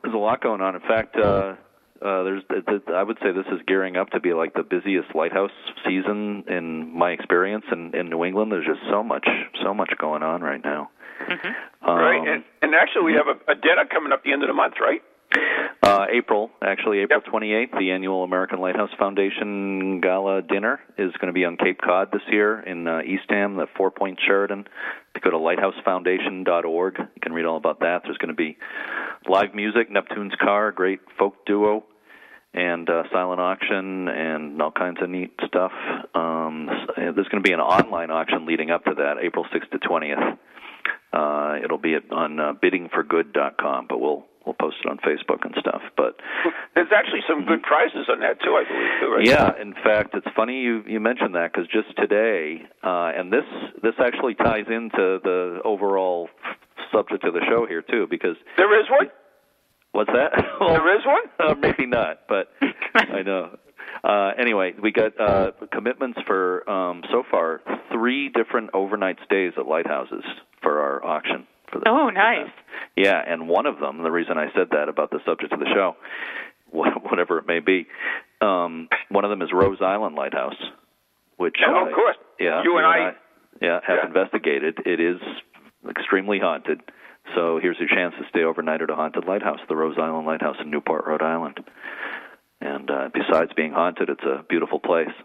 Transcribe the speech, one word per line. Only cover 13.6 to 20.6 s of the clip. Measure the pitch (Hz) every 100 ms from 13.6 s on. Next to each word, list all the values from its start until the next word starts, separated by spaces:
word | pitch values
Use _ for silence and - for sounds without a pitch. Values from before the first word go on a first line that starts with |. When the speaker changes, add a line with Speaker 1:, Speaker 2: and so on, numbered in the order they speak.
| 147 180 -
Speaker 3:
coming | 165 147
up | 135
the | 143
end | 139
of | 143
the |
month, | 135 - -
right? | - - _ _ _ - - - - -
Speaker 1:
Uh, | 101 101 98
April, | 120 - 104 110 _
actually, | 101 95 - 101
April | 101 151
Speaker 3:
Yep. | -
Speaker 1:
twenty-eighth, | 110 107 107 123 -
the | 92
annual | 92 95 95
American | 92 92 92 92
Lighthouse | 92 95 101 -
Foundation | 101 101 98 - 104 101 98 95 95 95
Gala | 90 92 98 95
Dinner | 90 98